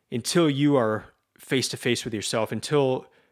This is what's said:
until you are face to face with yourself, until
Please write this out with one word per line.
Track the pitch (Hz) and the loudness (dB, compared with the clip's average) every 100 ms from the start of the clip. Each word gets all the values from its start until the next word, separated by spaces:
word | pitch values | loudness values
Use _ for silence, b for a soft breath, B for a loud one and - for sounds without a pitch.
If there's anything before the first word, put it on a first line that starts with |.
| b | b
until | 120 - 175 156 | -6 0 2 2
you | 139 147 139 | 4 4 4
are | 110 107 - _ _ _ | 2 -2 -6 _ _ _
face | - 135 - | -2 -2 -2
to | 131 | -4
face | 127 117 123 | -2 -2 -4
with | |
yourself, | 107 - 117 107 | -6 -4 -4 -4
until | 110 - 147 135 131 - b b | -6 -2 0 2 -2 -6 b b